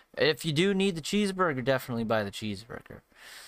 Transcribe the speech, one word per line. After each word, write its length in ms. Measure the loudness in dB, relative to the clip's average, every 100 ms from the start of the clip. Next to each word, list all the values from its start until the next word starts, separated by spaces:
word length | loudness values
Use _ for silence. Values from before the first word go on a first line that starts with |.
| _ 2
If 280 | 2 2
you 80 | 0
do 200 | 2 2
need 220 | 4 0 0
the 60 |
cheeseburger, 640 | 0 0 2 2 0 2
definitely 400 | 0 0 0 -2
buy 180 | 2 0
the 80 | 0
cheeseburger. 720 | -4 -6 -6 -10 -16 -14 -20 _ -20 -20 -20